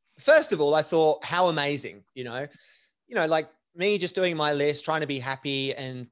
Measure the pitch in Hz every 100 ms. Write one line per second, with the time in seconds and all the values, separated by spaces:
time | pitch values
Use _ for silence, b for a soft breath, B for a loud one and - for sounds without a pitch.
0 | _ _ - 311 - 165 147 156 151 165
1 | 156 151 - 175 185 156 143 143 127 101
2 | _ 135 123 120 143 b b b b _
3 | _ 233 160 160 156 _ _ 170 190 208
4 | 175 190 185 160 151 143 147 147 - 156
5 | 147 139 127 135 143 139 135 139 131 127
6 | 123